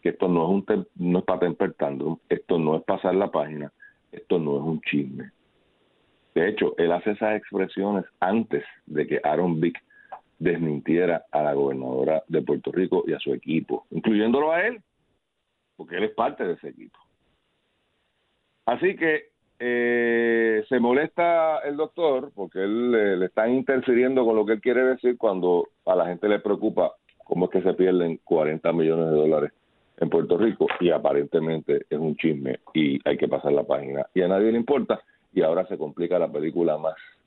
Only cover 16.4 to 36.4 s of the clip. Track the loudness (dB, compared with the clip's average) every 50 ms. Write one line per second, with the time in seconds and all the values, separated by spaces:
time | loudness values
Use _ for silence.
16.4 | -4 -4 -4 -6 -8 -16 -16 -16 -20 -20 _ _ _ _ _ _ _ _ _ _
17.4 | _ _ _ _ _ _ _ _ _ _ _ _ _ _ _ _ _ _ _ _
18.4 | _ _ _ _ _ -4 -2 0 0 -2 -2 0 0 0 0 -2 -4 _ _ _
19.4 | _ _ _ _ -4 -2 -2 0 0 0 0 0 0 2 2 2 2 2 2 2
20.4 | 2 2 2 0 0 0 0 2 2 4 2 2 0 -2 _ 0 0 2 2 2
21.4 | 2 2 0 -2 -4 -6 -4 -4 -6 -6 _ -2 0 0 0 0 -4 -6 _ -10
22.4 | -12 -8 _ -4 -2 -2 0 0 0 2 2 4 4 2 2 0 0 -2 _ 0
23.4 | 2 2 2 0 2 2 0 0 2 2 4 4 4 4 2 2 2 4 4 2
24.4 | 2 2 0 0 2 0 2 2 2 2 0 2 0 0 0 2 0 0 0 2
25.4 | 2 2 4 2 2 -2 _ _ _ 0 2 2 2 0 -2 -2 0 2 2 2
26.4 | 2 -2 -2 0 0 -2 2 2 0 0 -2 _ _ _ _ _ -6 -4 0 0
27.4 | 0 2 0 0 2 2 2 4 4 4 4 2 2 0 -2 -6 _ 0 2 2
28.4 | 2 2 0 0 0 0 2 2 2 2 2 2 2 2 4 4 4 4 4 2
29.4 | 0 -2 _ _ _ _ _ _ _ _ _ -4 -2 0 2 0 2 2 0 2
30.4 | 2 0 0 0 -2 -2 0 0 2 2 2 2 0 0 0 0 -2 0 -2 -2
31.4 | 0 0 -4 -4 -2 -2 -2 -2 -2 _ -4 -4 -2 -4 -4 -2 -2 -2 -2 -2
32.4 | -4 -6 -8 -8 _ -4 _ 0 2 2 0 0 0 -2 0 0 0 -2 -2 -2
33.4 | 0 0 0 0 0 0 -2 -4 -2 -6 -6 -6 -6 -2 _ 0 0 2 2 2
34.4 | 2 2 2 0 0 0 0 0 2 -2 -4 -4 -4 _ _ _ _ _ _ 0
35.4 | 2 2 2 0 -2 -4 -6 -8 -8 -8 -6 -6 -4 -2 0 0 0 -2 -2 -4